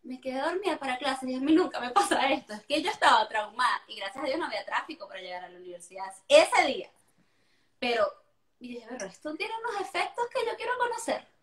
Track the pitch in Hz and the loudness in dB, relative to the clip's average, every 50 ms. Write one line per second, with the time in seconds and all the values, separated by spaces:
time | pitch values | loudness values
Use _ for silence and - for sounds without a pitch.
0 | _ 247 254 254 - 262 254 269 277 320 349 370 415 370 311 - 277 262 254 247 | _ -12 -14 -8 -8 -6 -4 -2 -2 0 -2 0 0 -2 -2 -2 -2 -4 -4 -2
1 | 285 277 269 - 262 254 262 262 269 294 320 330 359 262 - - - - - 392 | -2 -2 -2 -2 -4 -6 -4 -2 2 6 6 6 6 4 0 -6 -6 2 2 2
2 | 403 403 339 - 269 277 311 302 - - 214 214 - _ 277 311 311 370 440 - | 4 4 2 2 4 2 2 0 -4 -10 -14 -14 -6 _ -2 0 0 -2 -2 4
3 | - 302 254 226 214 214 - 220 208 208 214 240 254 233 202 190 - - 220 208 | 6 6 8 8 4 2 -2 -4 -4 -4 -2 0 2 2 2 -2 -6 -12 -12 -10
4 | 196 196 - 262 302 269 269 330 330 285 226 202 196 - 202 240 - - 311 - | -10 -10 -8 -6 -4 -2 -2 -2 -4 -4 -6 -8 -8 -4 -6 -6 -6 -6 -14 -14
5 | - 196 - 190 185 180 180 180 180 175 180 180 180 180 175 175 - - 190 190 | -14 -16 -14 -14 -12 -10 -10 -10 -12 -14 -18 -18 -16 -16 -16 -16 -16 -18 -14 -12
6 | 190 190 190 - _ _ 277 302 349 - 494 403 349 285 247 190 180 - _ _ | -12 -12 -14 -18 _ _ 8 8 8 8 4 2 4 2 0 -4 -8 -12 _ _
7 | _ _ _ _ _ _ _ _ _ _ _ _ _ _ _ _ - 240 240 226 | _ _ _ _ _ _ _ _ _ _ _ _ _ _ _ _ -4 -2 2 2
8 | 208 - - - _ _ _ _ _ _ _ _ 247 247 240 240 220 220 247 247 | 0 0 -2 -10 _ _ _ _ _ _ _ _ -16 -14 -14 -14 -12 -12 -12 -10
9 | 196 190 - - _ 302 311 320 392 427 453 453 453 480 427 403 381 - - 349 | -10 -12 -14 -10 _ -10 -6 -6 -6 -6 -6 -6 -6 -6 -4 -4 -6 -4 -4 -4
10 | 359 - - - 466 480 - 523 453 440 - - 453 466 494 494 494 - 302 - | -4 -4 -4 -6 -6 -4 -2 -2 -2 -2 -4 -6 -4 -4 -2 0 0 -2 -2 -4
11 | - - - - - _ _ _ | -2 -2 -4 -4 -4 _ _ _